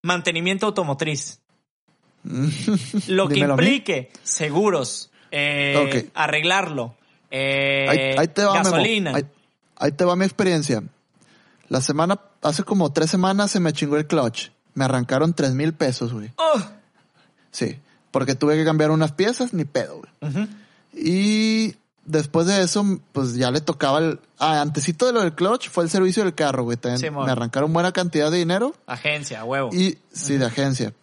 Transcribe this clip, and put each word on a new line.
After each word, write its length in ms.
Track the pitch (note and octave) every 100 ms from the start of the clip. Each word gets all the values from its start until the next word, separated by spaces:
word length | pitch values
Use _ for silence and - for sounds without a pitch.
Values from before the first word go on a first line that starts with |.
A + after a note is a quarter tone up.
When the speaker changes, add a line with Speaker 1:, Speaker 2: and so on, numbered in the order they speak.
Speaker 1:
Mantenimiento 640 | E3+ F3+ F3 E3 F3 F#3+ G#3+
automotriz. 720 | G3+ E3 C#3 D#3 C#3 - - _ _ _ _ _ _ _ _
Speaker 2:
<laughs> 840 | - B2+ D3 D3 - G3+ - G#3 -
Speaker 1:
Lo 200 | F#3+ F#3+
que 60 |
Speaker 2:
Dímelo 200 | C#3+ C#3+
a 20 | C3+
mí. 60 |
Speaker 1:
implique 460 | F3+ C4+ - D3+ B2+ -
seguros, 880 | - - D3+ D3 G#3 E3+ B2 - - _ _
eh, 760 | D3 C#3+ C#3+ C#3+ C#3+ C#3 C3+ G#2
Speaker 2:
Ok. 40 |
Speaker 1:
arreglarlo, 800 | - D3+ D3+ D#3+ F#3+ F3 C#3+ A#2 - _ _ _
eh, 560 | C3 C3+ C#3 C#3 C#3 C#3
Speaker 2:
Ahí, 100 | C#3+ C3+ C3+
ahí 100 | E3
te 160 | -
va, 80 | G3+
Memo. 100 | F#3+
Speaker 1:
gasolina. 500 | - E3 G3 A3 E3+ C3+
Speaker 2:
Ahí, 80 | D3 _ _ _ _ _
ahí 160 | C#3
te 120 | C#3+
va 120 | F3+ F3
mi 80 |
experiencia. 580 | F#3+ - F#3+ E3 D3 A2+ - _ _ _ _ _ _ _ _
La 120 | C3
semana, 400 | B2+ D3 E3+ G3 - _
hace 200 | D#3 D3
como 280 | G3 G3+ D#3
tres 180 | D3+ D#3+
semanas 400 | F#3+ F#3 G3 G3+
se 100 | G#3
me 120 | E3+
chingó 240 | D3 D3 D3
el 100 | D3
clutch. 420 | E3 B2 A#2+ - _ _
Me 100 | -
arrancaron 500 | C3+ C3 A#2+ C3 D#3+
tres 180 | E3 C#3
mil 180 | C3 D#3
pesos, 400 | D#3+ C#3+ B2 A#2+
güey. 180 | A#2 G#2+ -
Speaker 1:
Oh. 240 | D#4+ C#4+ E3+ - _ _ _ _ _ _ _
Speaker 2:
Sí, 260 | - A#2+ B2+ _ _ _
porque 240 | C3+ C3
tuve 220 | C3 D3 D#3
que 80 |
cambiar 260 | D#3+ D#3 D3+
unas 220 | D#3 D#3
piezas, 400 | D3+ G3+ B3 B3
ni 100 | F#3
pedo, 360 | D3 B2+ G2+ D2+
güey. 280 | - _ D3+
Speaker 1:
Ujú. 160 | C#3+ G#3+ - - _ _
Speaker 2:
Y 840 | - A3+ F#3 G#3 G#3+ A3 A3 A3 - _ _
después 420 | - D#3 D3 E3 E3+
de 160 | G3
eso, 220 | F3+ G#3 G3+ F#3 -
pues, 220 | - C3
ya 160 | A#2+ B2+
le 100 | C3+
tocaba 380 | D3+ D3 C#3+ D3
el, 200 | E3 - _ _
ah, 220 | D3+ D3+
antesito 460 | D3 D3+ D3 D#3+ B3
de 60 |
lo 80 | A#3+
del 120 | F#3
clutch 340 | D#3 F#3 B3+ -
fue 140 | -
el 60 | E3+
servicio 340 | G3 F#3 F#3
del 100 | G3
carro, 300 | D#3+ D3+ C3
güey. 120 | A#2+ A#2
También 220 | B2+ B2
Speaker 1:
Simón. 240 | D#3 D3 C3+
Speaker 2:
me 60 |
arrancaron 400 | B2 A#2 C3 D3
buena 200 | E3 F3+
cantidad 380 | F3+ F3+ D#3 D3+
de 80 | F3
dinero. 360 | E3+ F#3 B3 - -
Speaker 1:
Agencia, 540 | A#2+ D3+ D3+ C#3 A2
a 40 |
huevo. 260 | A2+ C3+ C3
Speaker 2:
Y, 260 | F3+ F#3 - _
sí, 220 | - C#3+
de 100 | C#3
Speaker 1:
Ujú. 20 | B2
Speaker 2:
agencia. 460 | A#2 C#3 C3 A2 -